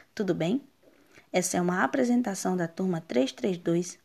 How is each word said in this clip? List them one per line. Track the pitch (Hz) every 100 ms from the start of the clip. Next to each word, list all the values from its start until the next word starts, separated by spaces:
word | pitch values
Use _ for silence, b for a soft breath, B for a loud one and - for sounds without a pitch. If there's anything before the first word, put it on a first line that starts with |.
| -
tudo | - 190
bem? | 156 160 262 - _ _ b b b b
Essa | 185 180 185
é |
uma | 175 180
apresentação | - 277 240 240 240 190 190
da | 185 170
turma | - 190 170
três | - 247 269
três | - 220 175
dois | 175 170 180 -